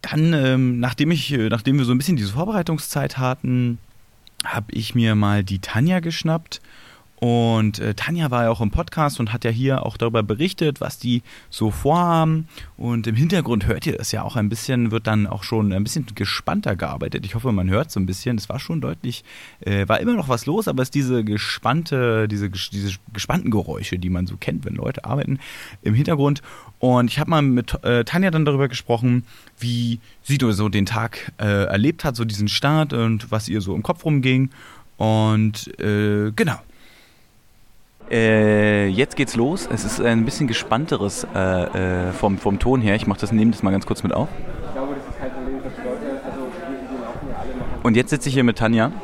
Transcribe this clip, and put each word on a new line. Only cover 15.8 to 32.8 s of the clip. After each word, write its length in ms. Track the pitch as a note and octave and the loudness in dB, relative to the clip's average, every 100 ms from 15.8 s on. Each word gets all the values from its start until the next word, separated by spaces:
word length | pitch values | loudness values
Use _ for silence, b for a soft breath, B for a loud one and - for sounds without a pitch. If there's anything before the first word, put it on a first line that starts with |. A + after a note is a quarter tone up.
bisschen 240 | G#2 E3 - | -2 -4 -6
gespannter 640 | G#2 G#2 - - G3 G3+ F2+ | -4 -4 -2 -2 -2 -2 -2
gearbeitet. 500 | D2 C2+ - - G2+ | -4 -4 -6 -6 -4
Ich 80 | |
hoffe, 200 | A2+ C3 | -4 0
man 160 | G2+ F#2 | 0 2
hört 200 | G2+ D3+ | 2 0
so 120 | G#2+ | -2
ein 40 | F#2 | -2
bisschen. 300 | F#2 B2 A2+ | -2 -4 -4
Es 140 | - | -4
war 100 | C3 | -8
schon 220 | - E3 | -4 -4
deutlich, 420 | B2+ - B2 A#2+ B B B B | -4 -6 -8 -8 B B B B
äh, 260 | - G2 G2 | -2 0 2
war 140 | - | 2
immer 120 | A#3 | 2
noch 140 | A#3 C3+ | 0 0
was 180 | A#2+ - | -2 0
los, 220 | F#3 G#3+ | 0 0
aber 140 | C3+ | 0
es 60 | - | 0
ist 80 | C#3+ | 0
diese 280 | B2+ B2 | 2 0
gespannte, 1040 | G#2+ G#2 - - A2 D3+ E3 A#2 A#2+ A2 G#2+ | 0 -2 -2 -2 0 0 0 0 2 2 0
diese 200 | G#2 G2+ | 0 -4
ges-, 220 | F#2 - | -6 -8
diese 280 | G2+ G2+ F#2+ - | -6 -6 -6 -10
gespannten 360 | G#2 - E3 - | -10 -2 -2 2
Geräusche, 480 | G#2+ D#2+ - - F2+ | 0 -2 -8 -4 -4
die 120 | F2+ | -2
man 180 | F2+ F2+ | -2 -2
so 80 | F#2+ | -4
kennt, 300 | - - - | -4 -4 -6
wenn 100 | - | -4
Leute 300 | - - - | -4 -6 -4
arbeiten 340 | C#3 - C#3 B B B B | -4 -2 -4 B B B B
im 100 | - | 0
Hintergrund. 480 | A2 D3+ D#3 C#3+ C#3+ B B B - | 2 2 2 2 0 B B B -2
Und 300 | B2+ B2 A#2+ | 2 4 2
ich 100 | - | 0
hab 100 | D#3 | 0
mal 120 | D#3+ | 2
mit, 400 | C#3 B2 A#2 - G#2 | 4 2 0 -4 0
äh, 180 | A#2+ | 0
Tanja 260 | A2+ F3 F#3+ | 2 2 2
dann 140 | D#3+ | 2
darüber 240 | D3 C#3 C#3 | 2 2 0
gesprochen, 580 | B2+ - A#2 B2 B2 - B B _ | -2 -2 0 2 2 -2 B B _
wie 440 | A#2+ A#2+ A#2+ A2+ b b | -4 -2 -2 -4 b b
sie 160 | - C#3 B2 | -2 2 2
so 180 | G2 G#2+ | 2 2
den 180 | G#2 G2+ | 2 0
Tag, 460 | A2+ A#2 - - - | 0 -4 -8 -14 -4
äh, 240 | G#2 G2+ | 0 2
erlebt 400 | G2+ G2+ B2+ E3 | 2 2 2 2
hat, 140 | D3+ A#2+ | -4 -2
so 80 | A2+ | -4
diesen 240 | G2+ G#2 | -2 -2
Start 420 | - C#3 D#3 | 0 2 2